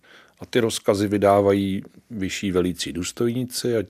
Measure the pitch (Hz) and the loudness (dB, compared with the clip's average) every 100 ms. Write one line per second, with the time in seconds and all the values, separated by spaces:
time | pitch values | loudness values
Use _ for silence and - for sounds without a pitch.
0 | _ - - _ - 127 113 - - 101 | _ -20 -20 _ -4 0 0 0 0 2
1 | 101 101 98 101 101 101 98 98 - - | 2 2 4 6 6 2 0 -4 -8 -20
2 | _ 110 92 - 101 90 87 80 - 85 | _ -8 -6 -4 0 0 0 -2 -6 -6
3 | 90 - 120 123 123 - 123 113 95 | -8 -4 -2 -2 -6 -4 -2 -2 -4